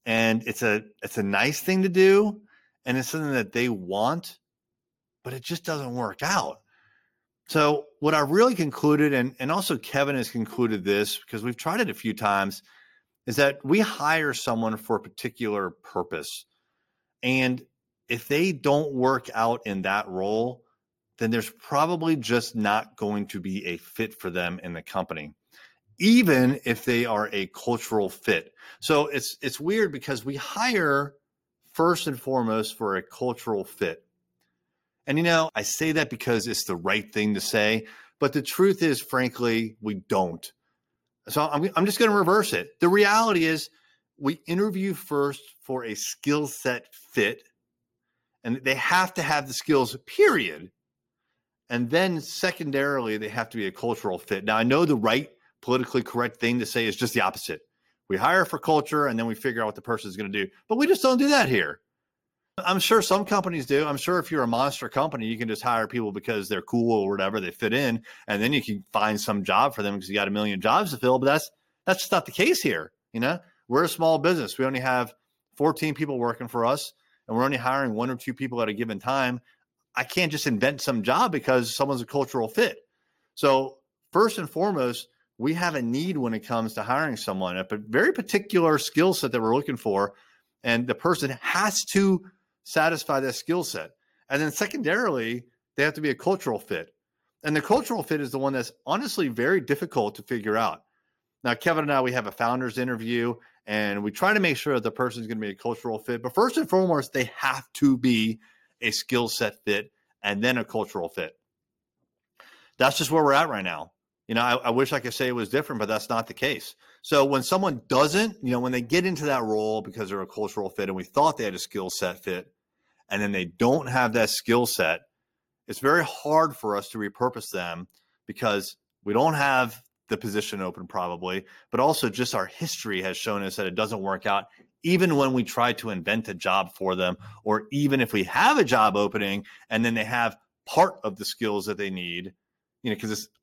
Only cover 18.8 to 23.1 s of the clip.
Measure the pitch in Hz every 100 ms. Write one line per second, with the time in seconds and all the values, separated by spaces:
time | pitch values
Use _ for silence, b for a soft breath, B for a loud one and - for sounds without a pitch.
18.8 | 151 131 127 131 - 113 113 117 110 98
19.8 | 95 101 104 92 98 107 120 123 _ _
20.8 | _ _ _ - 113 117 107 - - 143
21.8 | 160 175 160 160 110 120 113 117 104 107
22.8 | 110 - 104